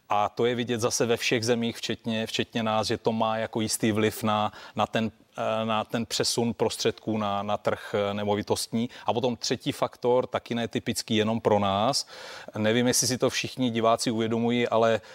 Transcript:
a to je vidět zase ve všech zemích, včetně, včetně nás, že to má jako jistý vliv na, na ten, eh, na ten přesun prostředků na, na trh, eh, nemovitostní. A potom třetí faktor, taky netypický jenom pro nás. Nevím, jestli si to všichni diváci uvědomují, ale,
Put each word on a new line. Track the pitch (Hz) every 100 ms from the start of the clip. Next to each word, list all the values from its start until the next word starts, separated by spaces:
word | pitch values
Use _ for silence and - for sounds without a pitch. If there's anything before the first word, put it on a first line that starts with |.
| -
a | 104 104
to | - 120
je | 123
vidět | 117 117
zase | 113 - 120
ve | 117
všech | - 127 110
zemích, | 120 117 -
včetně, | - 110 120 110 113
včetně | - 110 120
nás, | 110 110 107
že | 110
to | -
má | 113 110 110
jako | 110 117
jistý | 107 - 117
vliv | 107 107 -
na, | 110 107 104 - - -
na | 104
ten, | 117 113 - _ -
eh, | 110 110 113
na | 107
ten | 107 120 110
přesun | - 123 - 117
prostředků | 110 110 - 120 - - 107
na, | 104 101
na | 104 104
trh, | - 104 - 104
eh, | 101
nemovitostní. | 104 104 104 110 107 - 113 120 - -
A |
potom | 107 123 117
třetí | - 127 143
faktor, | - 123 - 123 123 -
taky | 110 - 117
netypický | 113 127 - 113 - 110
jenom | 104 113
pro | - 104
nás. | 101 98 117 139 - - - - - 107
Nevím, | 107 120 123
jestli | 123 -
si | 123
to | 131
všichni | - 113 - 127
diváci | 113 113 117 -
uvědomují, | 113 113 117 117 120 117
ale, | 113 113 110 -